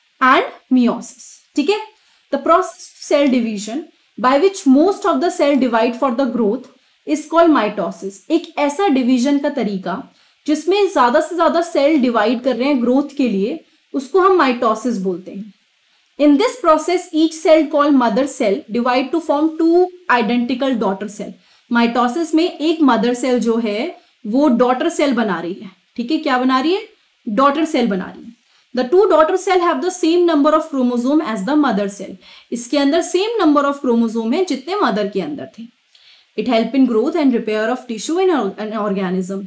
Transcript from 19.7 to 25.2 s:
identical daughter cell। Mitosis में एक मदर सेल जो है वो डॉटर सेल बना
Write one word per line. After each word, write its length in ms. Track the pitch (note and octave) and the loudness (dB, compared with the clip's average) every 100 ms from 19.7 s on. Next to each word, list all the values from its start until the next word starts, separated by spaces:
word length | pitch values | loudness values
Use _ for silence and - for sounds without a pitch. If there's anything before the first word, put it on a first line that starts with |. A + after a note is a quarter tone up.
| F4 F4+ - - | 4 2 -2 -2
identical 640 | A#3+ G#3+ A#3+ A#3+ B3 C4+ A#3+ | 0 2 0 -2 -2 0 0
daughter 300 | A3 G3 G#3 | -2 -4 -8
cell। 240 | - G#3 - _ _ _ | -10 -14 -14 _ _ _
Mitosis 600 | A#3 A#3 B3 B3 C#4+ D#4+ | 0 0 0 -2 -2 0
में 240 | D#4 F4 - | 0 0 -2
एक 200 | D4+ E4 | -2 2
मदर 320 | C#4+ A3+ A#3 | 2 2 0
सेल 260 | B3 C4+ B3 | -2 0 0
जो 180 | A3 A3+ | 0 0
है 400 | A3+ G#3 D#4+ - _ _ G#3+ | -2 -4 -6 -10 _ _ -4
वो 200 | B3 D4 | 0 2
डॉटर 420 | A#3 B3 B3 D#4+ | 2 2 0 -2
सेल 240 | E4 C#4+ | 0 0
बना 260 | A#3 | 0